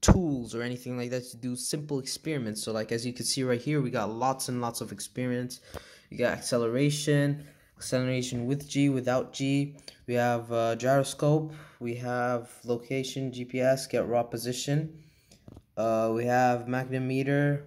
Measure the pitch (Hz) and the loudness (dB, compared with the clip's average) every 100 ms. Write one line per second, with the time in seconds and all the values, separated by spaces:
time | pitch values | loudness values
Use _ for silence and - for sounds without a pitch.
0 | - 190 170 139 117 113 120 123 123 123 | 10 8 8 0 -2 -4 -4 -4 -6 -6
1 | 123 127 123 117 123 123 - 160 151 143 | -2 -4 -6 -8 -6 -4 -2 -4 -2 -4
2 | 127 - - 151 113 107 - 110 110 117 | -4 -6 -4 -2 -2 -4 -4 -4 -2 -2
3 | 123 120 113 - 127 120 131 151 127 117 | -2 -4 -4 0 2 0 2 0 2 0
4 | 107 113 127 131 - 123 120 117 110 101 | -2 0 0 0 -2 -2 -2 -4 -8 -10
5 | - - 127 123 123 - - - - - | -10 -6 -4 -2 -4 -10 -16 -18 -18 -20
6 | _ - 120 85 - 123 117 120 147 147 | _ 0 0 0 -2 0 0 2 2 0
7 | - 147 143 143 - - _ _ - 131 | 2 4 4 0 -6 -20 _ _ -4 -2
8 | 127 127 123 123 120 143 147 143 143 135 | 0 -2 -2 -4 -2 -4 -4 0 2 2
9 | 127 127 123 - 135 139 143 147 - - | 0 0 -2 -4 0 0 0 -6 -20 -20
10 | - 120 120 120 117 113 113 117 123 139 | -4 0 2 0 -2 0 0 0 4 4
11 | 135 - 147 151 156 - - - 120 117 | 2 0 2 2 0 -10 -18 -10 -8 -6
12 | 123 123 123 123 117 - 117 120 - 135 | -4 -2 0 -2 -4 -16 -4 -4 -2 -4
13 | 131 - 135 123 123 127 127 131 - 123 | -4 -4 -6 -6 -6 0 2 2 0 -2
14 | 101 117 120 117 117 123 - 143 156 - | 2 0 0 -4 -4 -4 0 0 0 -10
15 | - _ _ - - - _ - 110 110 | -20 _ _ -20 -20 -20 _ -4 0 2
16 | 113 113 120 123 127 123 120 127 131 131 | 2 2 2 4 6 4 0 -2 -2 -2
17 | 131 131 139 143 143 143 | 0 0 2 4 4 0